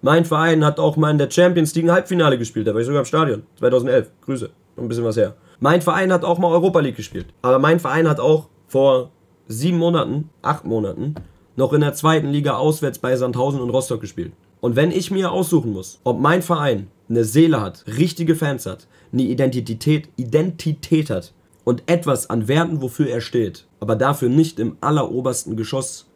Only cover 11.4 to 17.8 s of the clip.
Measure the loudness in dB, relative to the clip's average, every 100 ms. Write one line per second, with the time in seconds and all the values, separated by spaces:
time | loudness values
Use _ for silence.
11.4 | _ -2 2 2 0 0 2 2 0 -2
12.4 | -2 0 0 0 -4 -4 -2 -2 -2 -2
13.4 | -2 -2 -2 -2 -2 -8 -8 -10 -12 -14
14.4 | _ _ -2 2 2 0 -2 -2 -2 -2
15.4 | 0 0 0 -8 -10 -8 -4 0 2 2
16.4 | 0 -2 0 -2 -6 _ _ 0 2 4
17.4 | 4 4 -2 -10